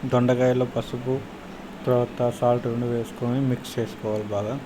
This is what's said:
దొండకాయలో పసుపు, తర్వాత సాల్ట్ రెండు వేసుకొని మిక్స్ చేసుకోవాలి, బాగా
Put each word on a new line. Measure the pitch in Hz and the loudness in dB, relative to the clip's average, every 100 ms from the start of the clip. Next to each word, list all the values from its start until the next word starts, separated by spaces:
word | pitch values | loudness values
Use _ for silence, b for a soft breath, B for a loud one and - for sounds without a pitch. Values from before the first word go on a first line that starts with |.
| 131 | 4
దొండకాయలో | 123 123 123 127 123 123 | 4 6 6 4 4 2
పసుపు, | - 113 127 127 135 156 - - - - - - | -2 -4 -6 -2 -2 -4 -14 -16 -14 -14 -8 2
తర్వాత | 123 120 - 123 117 | 2 2 0 0 2
సాల్ట్ | 123 120 120 | 2 2 2
రెండు | 117 120 | -2 0
వేసుకొని | 120 117 - 120 127 | -2 -4 -4 -2 2
మిక్స్ | 135 123 - - | 2 0 -4 -4
చేసుకోవాలి, | 110 - 110 107 | -4 -4 -4 -2
బాగా | 104 104 104 135 | -2 -2 -2 -4